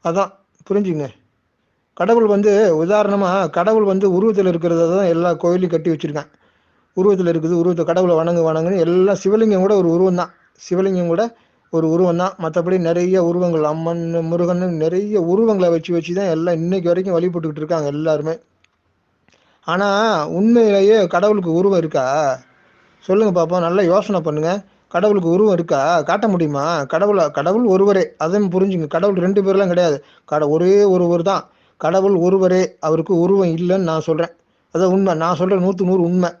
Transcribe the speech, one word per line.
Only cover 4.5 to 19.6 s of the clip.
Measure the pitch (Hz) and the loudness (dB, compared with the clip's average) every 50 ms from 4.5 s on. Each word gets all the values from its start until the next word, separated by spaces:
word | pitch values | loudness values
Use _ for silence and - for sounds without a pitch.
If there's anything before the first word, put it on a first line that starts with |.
| 170 170 165 175 170 165 170 165 175 | 0 0 -2 0 0 2 0 0 2
தான் | 196 202 | 0 0
எல்லா | 175 170 165 175 180 170 | 0 0 0 0 -2 -2
கோயிலையும் | 170 - 170 175 185 185 175 | 0 -2 -2 0 0 -2 -2
கட்டி | 170 160 156 175 | -2 -2 -2 -2
வச்சிருக்கான். | 160 151 - 151 147 151 151 - _ _ _ _ _ _ _ _ _ _ _ _ _ | -4 -2 -4 -8 -8 -8 -12 -12 _ _ _ _ _ _ _ _ _ _ _ _ _
உருவத்துல | 180 185 208 202 185 180 170 | 0 2 2 2 2 0 0
இருக்குது, | 165 165 156 165 | 0 -2 -2 -2
உருவத்தை | 175 170 170 180 180 165 165 | 0 0 0 0 0 -2 -2
கடவுளை | 160 170 185 185 180 170 | -2 0 0 2 2 2
வணங்கு, | 160 165 170 175 170 165 160 160 | 2 0 0 0 0 0 0 0
வணங்குன்னு | 160 165 175 196 | -2 -2 -2 0
எல்லா | 190 165 170 175 185 185 202 196 185 - | 0 0 0 2 2 2 2 0 0 0
சிவலிங்கம் | 190 208 220 226 220 202 185 | 0 2 2 2 2 2 2
கூட | 185 196 214 | 2 2 2
ஒரு | 196 185 170 | 2 2 2
உருவம் | 165 175 185 190 180 | 2 2 2 2 0
தான், | 175 175 170 - _ _ _ _ _ - - | 0 -4 -6 -10 _ _ _ _ _ -8 -6
சிவலிங்கம் | 180 175 190 196 190 180 175 | -2 -2 0 0 0 -2 -2
கூட | 170 165 175 226 233 - _ _ _ _ _ _ _ | -2 0 0 -2 -4 -4 _ _ _ _ _ _ _
ஒரு | - 160 160 160 | -4 -2 0 0
உருவம் | 160 170 185 180 170 | 2 2 2 2 2
தான். | 170 180 190 190 | 0 -2 -4 -4
மத்தபடி | - 170 165 156 180 165 180 185 190 | -6 -8 -4 -2 -2 -2 0 -2 0
நிறைய | 170 165 170 175 180 180 185 190 175 | 0 0 0 0 0 0 0 0 0
உருவங்கள், | 170 175 180 180 175 170 160 151 | 0 0 0 -2 0 0 0 -2
அம்மன், | 151 156 160 165 165 170 170 170 165 165 170 | -2 -2 -4 -4 -6 -4 -4 -6 -4 -4 -4
முருகன், | 165 165 170 175 175 175 180 175 185 185 170 | -4 -2 -2 -2 -2 -2 -2 -2 -2 -4 -4
நிறைய | 156 156 165 175 185 208 208 214 202 | -2 -2 -2 -2 -2 -4 -2 -2 -2
உருவங்களை | 170 165 180 202 233 226 214 190 180 175 | 0 0 0 0 2 0 2 2 2 0
வச்சு | 170 165 160 - 175 | 0 -2 -2 -4 -4
வச்சு | 170 165 175 175 | -4 -4 -4 -6
தான் | 190 202 | -4 -2
எல்லாம் | 185 160 160 165 180 175 | -2 -2 -2 -2 -2 -2
இன்னைக்கு | 160 165 175 190 190 170 | -2 -2 -4 -4 -2 0
வரைக்கும் | 170 175 185 185 196 180 165 | 0 -2 -2 -2 -2 -2 -2
வழிபட்டுக்கிட்டு | 175 185 170 175 160 160 147 | -2 -2 -4 -4 -6 -6 -8
இருக்காங்க | 147 151 151 170 160 151 | -8 -6 -4 -4 -4 -4
எல்லாருமே. | 143 143 147 156 160 156 147 151 156 165 160 _ _ _ _ _ _ _ _ _ _ _ _ _ _ _ _ _ _ _ _ _ _ _ _ | -4 -4 -4 -2 -2 -2 -2 -2 -6 -8 -8 _ _ _ _ _ _ _ _ _ _ _ _ _ _ _ _ _ _ _ _ _ _ _ _